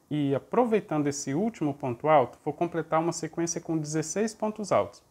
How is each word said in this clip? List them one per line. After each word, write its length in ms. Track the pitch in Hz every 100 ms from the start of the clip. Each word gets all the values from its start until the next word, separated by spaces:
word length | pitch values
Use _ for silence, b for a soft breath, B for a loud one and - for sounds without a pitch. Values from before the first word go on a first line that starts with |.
| -
E 240 | 151 139
aproveitando 760 | 131 - 208 247 214 - 151 143
esse 260 | 143 -
último 400 | 143 226 - 151
ponto 340 | 139 131 117 151
alto, 300 | 151 120 -
vou 100 | 151
completar 460 | 147 170 170 156 160
uma 120 | 165
sequência 480 | 165 160 - 170 170
com 160 | - 160
dezesseis 560 | 151 156 156 196 220
pontos 380 | - 214 214 202
altos. 320 | 113 95 - _